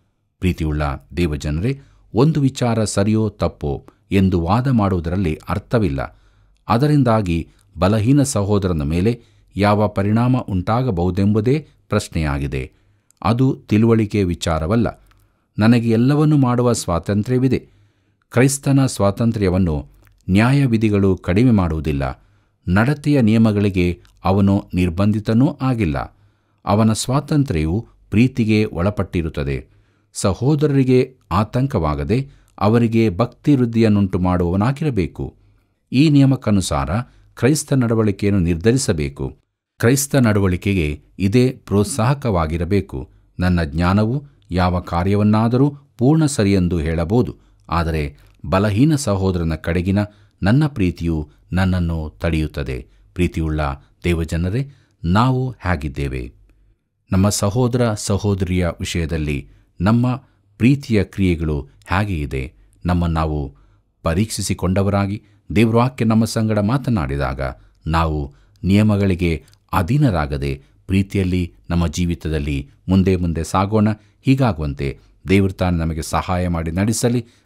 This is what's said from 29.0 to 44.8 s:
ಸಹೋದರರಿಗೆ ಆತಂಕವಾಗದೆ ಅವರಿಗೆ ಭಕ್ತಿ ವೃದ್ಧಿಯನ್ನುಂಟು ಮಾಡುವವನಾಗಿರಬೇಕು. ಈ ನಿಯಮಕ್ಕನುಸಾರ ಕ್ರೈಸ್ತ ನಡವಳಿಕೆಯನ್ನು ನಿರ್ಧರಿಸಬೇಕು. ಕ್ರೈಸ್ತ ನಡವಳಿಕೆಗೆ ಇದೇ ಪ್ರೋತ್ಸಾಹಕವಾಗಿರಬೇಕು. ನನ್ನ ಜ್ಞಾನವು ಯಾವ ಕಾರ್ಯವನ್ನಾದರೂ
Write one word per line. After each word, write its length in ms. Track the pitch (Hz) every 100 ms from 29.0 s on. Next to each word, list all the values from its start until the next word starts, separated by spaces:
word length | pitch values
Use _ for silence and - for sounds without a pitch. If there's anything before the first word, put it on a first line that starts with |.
| 92 90 80 76 69 65 - _ _ _ _
ಸಹೋದರರಿಗೆ 1040 | - 104 90 127 151 147 139 127 127 131 - _
ಆತಂಕವಾಗದೆ 1000 | 180 220 123 135 95 78 71 73 117 139 - _ -
ಅವರಿಗೆ 580 | 101 117 117 113 110 87
ಭಕ್ತಿ 380 | 104 - 151 139
ವೃದ್ಧಿಯನ್ನುಂಟು 640 | 120 113 110 104 98 92
ಮಾಡುವವನಾಗಿರಬೇಕು. 1160 | 90 90 87 95 113 139 156 107 80 - 135 - _ _ _ _ _
ಈ 180 | 123 160
ನಿಯಮಕ್ಕನುಸಾರ 800 | 143 135 131 - 101 90 71 67 104 - _ _ -
ಕ್ರೈಸ್ತ 380 | 120 151 -
ನಡವಳಿಕೆಯನ್ನು 640 | 139 113 113 107 95 101 98
ನಿರ್ಧರಿಸಬೇಕು. 1000 | 85 82 110 135 - 80 71 69 67 - _ _ _ _
ಕ್ರೈಸ್ತ 360 | 113 139 - 143
ನಡವಳಿಕೆಗೆ 840 | 117 104 98 90 101 98 73 76 - -
ಇದೇ 320 | 98 120 127
ಪ್ರೋತ್ಸಾಹಕವಾಗಿರಬೇಕು. 1600 | - - 98 101 - 113 143 123 90 80 85 85 101 - 64 - _ _ -
ನನ್ನ 240 | 90 87
ಜ್ಞಾನವು 600 | 80 76 87 101 110 139 139 _ _
ಯಾವ 280 | 87 90
ಕಾರ್ಯವನ್ನಾದರೂ 880 | 90